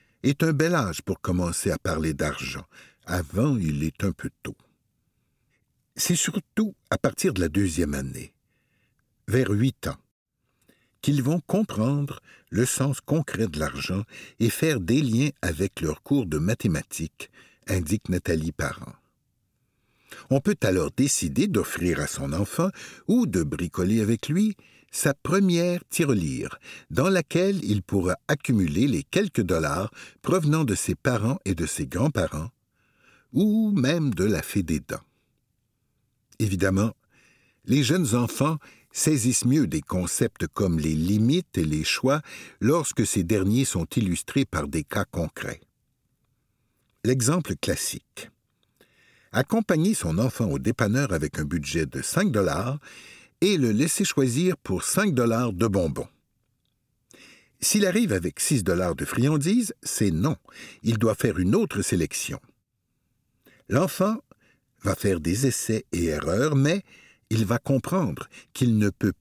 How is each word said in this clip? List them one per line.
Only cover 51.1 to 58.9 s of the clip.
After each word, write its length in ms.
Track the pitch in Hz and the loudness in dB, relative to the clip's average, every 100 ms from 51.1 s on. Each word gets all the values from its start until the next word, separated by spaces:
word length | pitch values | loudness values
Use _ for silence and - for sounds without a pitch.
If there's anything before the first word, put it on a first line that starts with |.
avec 260 | 85 73 - | -2 -2 -4
un 60 | 76 | -4
budget 400 | 82 71 80 73 | -4 -2 -2 -2
de 160 | 67 | -4
cinq 320 | - - 202 | -4 0 2
dollars 460 | 107 92 80 117 147 - - - - - _ | 2 2 0 -2 -6 -10 -20 -20 -20 -20 _
et 160 | 190 185 | 2 4
le 160 | 123 | 2
laisser 320 | 107 160 - | 2 0 0
choisir 540 | 196 - 131 120 180 170 | 0 2 2 2 0 -2
pour 260 | - 92 | -4 -4
cinq 300 | - - 208 | -2 0 2
dollars 400 | 131 117 113 123 | 2 2 2 0
de 140 | 92 110 | 0 0
bonbons. 420 | 98 85 65 - _ _ _ _ _ _ _ _ _ _ - - - _ _ | 2 0 -4 -10 _ _ _ _ _ _ _ _ _ _ -20 -20 -20 _ _
S'il 240 | - 214 202 | 0 2 4
arrive 260 | 185 220 | 2 2
avec 300 | 98 87 - | 2 -2 -4
six 200 | - 139 | 0 0
dollars 340 | 95 87 92 | 2 2 0